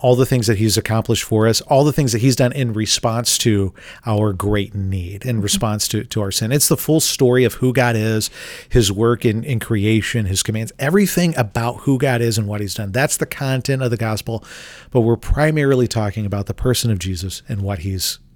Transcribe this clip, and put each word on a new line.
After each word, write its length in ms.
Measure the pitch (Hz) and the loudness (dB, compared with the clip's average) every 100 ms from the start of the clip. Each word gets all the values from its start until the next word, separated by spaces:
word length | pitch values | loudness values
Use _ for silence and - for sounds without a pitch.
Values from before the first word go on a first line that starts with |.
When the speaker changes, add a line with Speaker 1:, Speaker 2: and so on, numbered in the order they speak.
Speaker 1:
all 160 | 127 123 | 2 4
the 100 | 127 | 4
things 200 | 127 110 | 2 2
that 100 | 104 | 2
he's 180 | 110 104 | 2 0
accomplished 460 | - 110 110 110 | 0 0 0 -2
for 240 | - 110 113 | 0 2 2
us, 140 | 110 | 2
all 220 | - 139 | 2 2
the 80 | 147 | 2
things 200 | 147 131 | 2 0
that 60 | 110 | 2
he's 140 | 131 | 2
done 180 | 120 123 | 4 2
in 200 | 143 123 | 0 -2
response 680 | 107 107 - 117 117 117 - | -2 -2 -2 -2 -2 -2 0
to 340 | 120 101 95 - - - 117 | 2 2 0 -4 -18 -10 -2
our 260 | 104 107 | 0 0
great 420 | 92 101 104 101 | 0 -2 -2 -2
need, 500 | 101 95 95 87 101 | -4 -4 -4 -6 -8
in 120 | 123 113 | -4 -2
Speaker 2:
Mm-hmm. 60 | |
Speaker 1:
response 440 | 101 98 110 107 - | -2 -2 -2 -2 -2
to, 160 | 107 | -4
to 160 | - 110 | -4 -4
our 120 | 98 | -4
sin. 180 | - 113 | -2 0
It's 180 | 143 - | 0 2
the 80 | - | 0
full 240 | - 156 | 2 2
story 440 | - - 127 127 | 2 2 4 4
of 100 | 117 | 2
who 180 | - 127 | 2 0
God 220 | 123 123 113 | 2 2 2
is, 320 | 113 110 - - - - - | 0 0 -4 -8 -16 -18 0
his 220 | 127 98 | 2 2
work 340 | 98 117 117 | 2 2 2
in, 200 | 117 107 | 2 0
in 160 | 143 120 | 0 -2
creation, 680 | - 110 107 110 - 113 98 | 0 0 2 2 2 -2 -2
his 160 | 95 | -2
commands, 300 | - 110 113 - | -2 -4 -6 -6
everything 580 | 139 196 190 180 175 156 | 2 2 4 2 2 2
about 420 | 107 117 117 117 | -2 -2 -2 -2
who 140 | 139 131 | 0 2
God 220 | 135 117 | 2 0
is 180 | 117 110 | 0 0
and 100 | 101 | -2
what 120 | 104 | -4
he's 140 | 101 | -6
done. 160 | - 101 | -6 -4
That's 240 | 117 147 - | -2 -2 -2
the 100 | 151 | -6
content 560 | - 135 131 131 135 | -4 -4 -2 -2 -2
of 80 | 123 | -2
the 60 | 113 | -2
gospel, 480 | 110 107 - 113 - - - - - | -2 -4 -4 -8 -8 -18 -18 -20 -2
but 120 | 127 | 2
we're 140 | 113 117 | 4 2
primarily 680 | - - 156 156 139 127 120 | 2 2 2 2 2 4 2
talking 400 | 117 104 110 101 | 0 -2 -2 -4
about 200 | 101 98 | -4 -4
the 80 | |
person 360 | - 127 120 117 | -2 0 0 0
of 80 | 98 | 0
Jesus 440 | 95 90 92 - - | -2 -6 -8 -10 -8
and 140 | 104 | -6
what 180 | 98 95 | -4 -4
he's, 380 | 92 92 - - - | -4 -4 -4 -8 -14